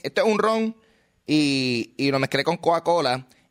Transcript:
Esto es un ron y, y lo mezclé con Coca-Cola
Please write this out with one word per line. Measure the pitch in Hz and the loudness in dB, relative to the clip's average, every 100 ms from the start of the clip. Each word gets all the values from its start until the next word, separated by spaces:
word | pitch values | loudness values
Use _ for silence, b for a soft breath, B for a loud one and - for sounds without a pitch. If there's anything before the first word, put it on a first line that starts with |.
Esto | - - 208 | -6 0 2
es | |
un | 202 | 2
ron | 214 220 220 226 b b b b - | 0 0 -2 -6 b b b b -2
y, | 151 147 135 127 120 - - | 2 2 0 0 -2 -4 -4
y | 139 | -2
lo | 135 | 0
mezclé | 135 135 | 0 0
con | 143 170 | -2 0
Coca-Cola | 165 165 170 170 131 127 127 b b | 0 0 0 0 0 -4 -8 b b